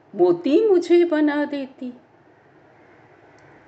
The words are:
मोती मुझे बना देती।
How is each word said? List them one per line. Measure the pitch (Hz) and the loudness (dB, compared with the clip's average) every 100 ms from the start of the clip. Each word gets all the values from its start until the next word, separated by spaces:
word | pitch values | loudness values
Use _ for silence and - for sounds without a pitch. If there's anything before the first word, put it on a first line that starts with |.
| _ 196 | _ 0
मोती | 359 240 269 320 440 | 0 0 0 2 2
मुझे | 359 339 349 339 | 2 2 2 2
बना | 302 302 294 285 | 0 0 -2 -6
देती। | 285 269 - 254 240 _ _ _ _ _ _ _ _ _ _ _ _ - - - - | -8 -12 -14 -16 -16 _ _ _ _ _ _ _ _ _ _ _ _ -20 -20 -20 -20